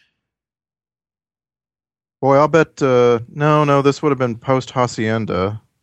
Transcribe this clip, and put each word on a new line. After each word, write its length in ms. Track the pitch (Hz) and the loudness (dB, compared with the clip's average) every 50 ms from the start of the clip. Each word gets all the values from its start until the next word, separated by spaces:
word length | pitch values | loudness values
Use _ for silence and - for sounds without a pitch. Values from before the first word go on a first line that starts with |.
| _ _ _ _ _ _ _ _ _ _ _ _ _ _ _ _ _ _ _ _ _ _ _ _ _ _ _ _ _ _ _ _ _ _ _ _ _ _ _ _ _ _ _ - | _ _ _ _ _ _ _ _ _ _ _ _ _ _ _ _ _ _ _ _ _ _ _ _ _ _ _ _ _ _ _ _ _ _ _ _ _ _ _ _ _ _ _ -4
Boy, 160 | 135 135 139 | 0 2 4
I'll 120 | 139 151 151 | 4 2 4
bet, 340 | 160 160 151 - _ - | 2 2 0 0 _ -4
uh, 380 | 139 131 127 123 123 120 120 113 117 - | -2 2 2 4 4 2 2 0 -2 -10
no, 360 | - 147 147 151 151 151 151 | -8 -4 0 0 2 2 2
no, 160 | 143 143 139 | 2 2 2
this 200 | 135 143 139 - | 2 0 0 0
would 80 | 160 151 | -2 -2
have 80 | 139 127 | -2 0
been 180 | 131 120 113 | -2 -4 -4
post 340 | 117 - 135 131 131 127 - | -8 -4 -2 -2 -2 -2 -6
Hacienda. 880 | - 131 123 117 - - 110 110 113 113 113 110 101 92 95 101 107 110 _ _ _ _ | -4 -2 -2 -2 -2 -4 -4 -2 -2 -4 -4 -4 -4 -4 -4 -4 -6 -10 _ _ _ _